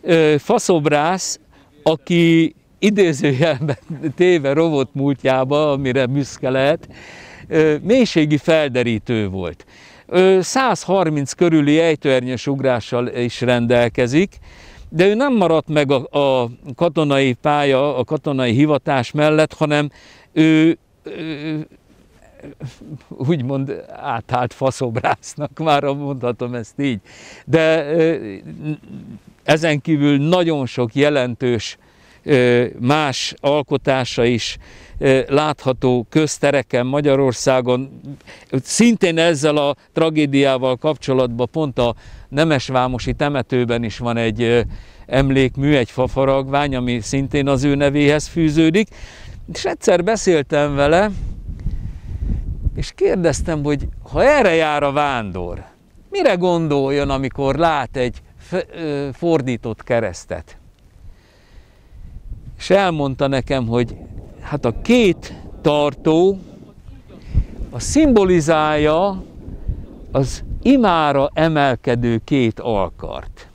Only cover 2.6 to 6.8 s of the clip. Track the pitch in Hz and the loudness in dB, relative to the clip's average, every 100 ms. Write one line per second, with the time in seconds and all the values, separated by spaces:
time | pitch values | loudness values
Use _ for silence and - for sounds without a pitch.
2.6 | _ _ 202 208 180 139 151 131 165 139 | _ _ 0 4 2 2 0 2 0 0
3.6 | 151 139 - 147 151 131 180 175 135 143 | -4 -6 -8 -8 -8 2 2 4 2 0
4.6 | 165 147 131 139 139 135 135 131 131 147 | 2 0 -2 -2 -2 0 0 0 2 0
5.6 | 151 139 135 131 127 139 131 - 135 131 | 0 0 0 0 0 -2 -4 -6 -4 0
6.6 | 135 165 | 0 0